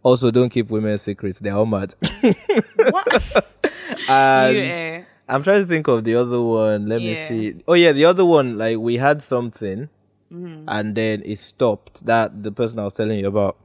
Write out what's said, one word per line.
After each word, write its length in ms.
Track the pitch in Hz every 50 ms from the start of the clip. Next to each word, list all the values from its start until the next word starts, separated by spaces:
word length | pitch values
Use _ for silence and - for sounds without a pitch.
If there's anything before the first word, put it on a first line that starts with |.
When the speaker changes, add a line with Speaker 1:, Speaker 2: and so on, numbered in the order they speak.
| _
Speaker 1:
Also, 260 | 127 127 123 127 120
don't 200 | 113 123 127 120
keep 200 | - 120 113 113
women's 340 | 110 107 107 107 104 101 -
secrets. 360 | 104 98 - - 98 92 -
They're 140 | 101 101 98
all 100 | 104 110
mad. 300 | 113 110 98 101 95 - _
<laughs> 360 | - - - - - 233 - - - - 392 233 - - _
Speaker 2:
What? 720 | - 440 523 - 370 392 494 - 233 - - - - - _ _ _ - 302 - - - 330 247 - - -
Speaker 1:
And 480 | 135 135 135 135 135 131 131 131 127
Speaker 2:
You, 60 | 208 -
eh. 400 | - 170 170 165 160 160 170 - _ _ _ _ -
Speaker 1:
I'm 120 | 123 139 147
trying 180 | 190 202 208
to 60 | 196
think 200 | 175 170 156 151
of 160 | - 123 113 110
the 120 | 113 113
other 260 | 120 123 120 123 123
one. 460 | 117 117 113 110 110 107 107 104 104
Let 120 | 104 113 117
me 120 | 117 113 107
Speaker 2:
Yeah. 140 | - 156 -
Speaker 1:
see. 260 | 117 113 110 104 - - _
Oh, 80 | - 170
yeah, 180 | 175 170 165 147
the 100 | 139 151
other 220 | 170 185 185 185
one, 320 | 175 165 147 135 123 117
like, 200 | 104 110 113 113
we 200 | 110 113 120 120
had 260 | 120 131 143 147 151 -
something, 640 | - 135 123 120 117 - - 110 98 95 107 143 151 _ _ _ _ _ _ _ _ 170
Speaker 2:
Mm-hmm. 300 | 175 180 170 160 156 156
Speaker 1:
and 280 | - 107 107 104 107 101
then 260 | 113 110 110 110 104 -
it 140 | - 107 -
stopped. 680 | - - - _ 131 117 101 - _ - _ - -
That, 380 | 113 113 117 110 101 - 104 101
the 80 | 110
person 280 | 101 - 120 110 117 113
I 40 | 104
was 100 | 101 -
telling 260 | - 110 110 110 101
you 80 | 98
about. 280 | 101 98 104 101 95 - _